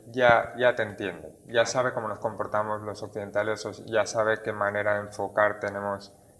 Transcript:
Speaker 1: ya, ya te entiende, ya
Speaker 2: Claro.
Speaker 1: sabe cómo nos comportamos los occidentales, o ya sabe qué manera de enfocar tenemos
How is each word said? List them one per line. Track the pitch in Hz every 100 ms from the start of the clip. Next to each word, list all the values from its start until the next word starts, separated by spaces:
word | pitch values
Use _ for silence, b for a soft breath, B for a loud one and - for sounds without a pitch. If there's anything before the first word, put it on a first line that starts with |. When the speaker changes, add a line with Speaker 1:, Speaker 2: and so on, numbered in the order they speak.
| -
Speaker 1:
ya, | 120 123 113 - 120
ya | 123 117
te |
entiende, | 107 104 101 85 78 - -
ya |
Speaker 2:
Claro. | 117 113
Speaker 1:
sabe | 135 127
cómo | 123 110
nos | 104
comportamos | 113 101 104 107 107 107
los | 107 101
occidentales, | 104 107 101 101 107 107 110
o | 95 110
ya | 110 104
sabe | 117 110 107
qué | -
manera | 104 101 104 104 104
de |
enfocar | 104 - 98 - 104 104
tenemos | 101 98 101 101 - b b